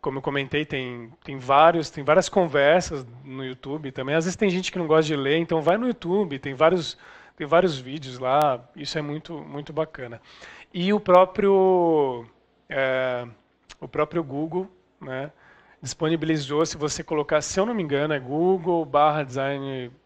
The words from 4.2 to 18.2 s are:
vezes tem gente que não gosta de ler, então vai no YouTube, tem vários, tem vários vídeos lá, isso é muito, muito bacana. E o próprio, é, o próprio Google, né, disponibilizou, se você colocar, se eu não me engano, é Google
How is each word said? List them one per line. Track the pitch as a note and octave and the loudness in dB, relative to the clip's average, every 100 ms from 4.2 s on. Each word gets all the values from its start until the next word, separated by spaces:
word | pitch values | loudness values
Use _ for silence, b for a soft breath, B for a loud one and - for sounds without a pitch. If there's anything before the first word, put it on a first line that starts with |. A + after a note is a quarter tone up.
| E3 | 0
vezes | F3 | 0
tem | G3+ | 0
gente | F3+ F#3 | 0 -4
que | F#3 | -6
não | D#3+ | 4
gosta | D#3+ | 4
de | D3+ D3 | 4 0
ler, | C3+ D#3+ | 0 0
então | E3 D#3+ | 0 0
vai | D3 G3+ | 2 0
no | B3 | 0
YouTube, | - E3+ F#3+ F#3+ C#3 | -4 -2 -2 -2 -4
tem | C#3+ | -8
vários, | C3 D#3 F3+ D3+ - B B B _ | 2 4 4 -2 -12 B B B _
tem | D3 | 2
vários | E3 F#3 C#3 | 4 4 -2
vídeos | B2+ D3+ C3 B2+ | -8 -12 -12 -6
lá, | B2+ C#3 D3+ B2 - - | 0 2 2 0 -8 -14
isso | C#3+ D#3+ | -8 -8
é | |
muito, | D3 D3+ - D#3+ | -6 -10 -10 -14
muito | D3+ C#3+ D3 | -12 -14 -10
bacana. | D3+ D#3 D3+ B2 A#2 B B B B B | -6 -6 -8 -14 -16 B B B B B
E | F3+ F3+ | -4 0
o | G#3 | 0
próprio, | G#3 F3+ F#3 F#3 G3 G3 F#3+ F#3 E3+ D#3+ C#3 B2 A#2 _ _ _ _ | 6 6 6 4 2 4 4 4 4 2 0 -4 -14 _ _ _ _
é, | C#3+ C3 C3 B2+ B2 A#2+ A2+ _ _ _ - | -4 -2 0 -2 -4 -8 -16 _ _ _ -18
o | - | -10
próprio | - D3+ E3+ | -4 -2 -2
Google, | D3 C#3 D#3+ F3 F#3+ _ _ _ | -6 -6 -6 -6 -8 _ _ _
né, | C#3 C3 D3 _ b b b b | -10 -10 -10 _ b b b b
disponibilizou, | C3+ - D#3+ E3 D#3 D#3 C3+ D3 D#3+ | -14 -4 -2 0 0 -2 0 0 0
se | D#3 | -2
você | D3+ - | -6 -6
colocar, | E3 D#3 C#3+ D#3 | -4 -4 0 0
se | D3+ - | 0 -2
eu | G#3 | -2
não | |
me | A3+ | -2
engano, | D#3+ C#3 D3+ | -2 -2 0
é | |
Google | D3 | -4